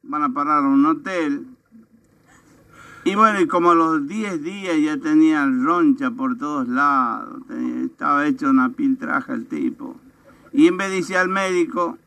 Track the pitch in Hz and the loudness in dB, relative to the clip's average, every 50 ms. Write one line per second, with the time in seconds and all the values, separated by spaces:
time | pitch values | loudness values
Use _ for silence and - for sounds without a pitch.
0 | _ - 143 151 151 143 127 143 143 147 151 147 139 139 139 139 139 156 160 151 | _ -8 -4 -2 -2 -2 -2 -2 -2 0 0 2 2 4 4 4 4 4 2 -2
1 | - 190 190 180 160 147 143 143 127 - - _ _ _ _ - - _ _ _ | -4 -6 -4 -4 -2 -2 -4 -6 -8 -14 -20 _ _ _ _ -20 -20 _ _ _
2 | _ _ _ _ _ _ _ _ _ _ _ _ _ _ - - - - - - | _ _ _ _ _ _ _ _ _ _ _ _ _ _ -20 -20 -20 -20 -20 -4
3 | - - 190 202 220 220 214 196 175 143 180 180 170 175 170 165 160 160 160 156 | -4 -2 2 4 4 4 6 4 0 2 2 2 4 4 4 4 4 2 0 -2
4 | 143 139 190 220 214 202 185 160 143 165 196 202 196 185 170 156 151 151 151 143 | -2 -4 -6 -6 -6 -4 -6 -6 -8 -8 -10 -8 -6 -2 0 0 0 0 -2 -4
5 | - 156 156 156 160 160 156 151 143 139 131 127 127 156 170 175 170 147 135 127 | -2 2 4 6 6 6 4 2 2 0 0 0 2 2 2 4 4 4 2 2
6 | 135 127 117 131 131 127 127 117 147 147 151 143 127 123 123 131 143 147 143 135 | 0 -4 -4 -4 -4 -4 -4 -4 -6 -6 -4 -4 -4 -2 0 0 2 2 2 2
7 | 127 120 110 - - - - - - _ 120 123 123 123 123 127 64 - - _ | 0 0 -2 -6 -8 -12 -16 -18 -16 _ -10 -8 -6 -6 -6 -6 -8 -8 -8 _
8 | 147 151 143 143 147 151 139 131 151 139 135 131 127 127 123 - - 135 131 - | -2 0 0 0 0 0 -2 -2 0 2 2 2 2 0 -2 -2 -2 -2 0 -2
9 | - - - 147 - - 131 - - - - - - 127 - - - - - - | -4 -6 -6 -6 -6 -6 -8 -10 -8 -8 -8 -6 -4 -6 -6 -8 -14 -16 -16 -18
10 | _ - _ _ _ - - _ _ - - 139 151 175 175 185 196 196 190 190 | _ -20 _ _ _ -20 -20 _ _ -6 2 4 4 4 4 2 -4 -4 -2 -4
11 | 170 - 190 185 185 185 190 196 190 185 180 175 170 - - 175 175 175 - - | -4 -2 -2 -2 0 0 -2 -2 -2 -2 0 0 -2 -2 -2 -4 -4 -4 -6 -10
12 | _ | _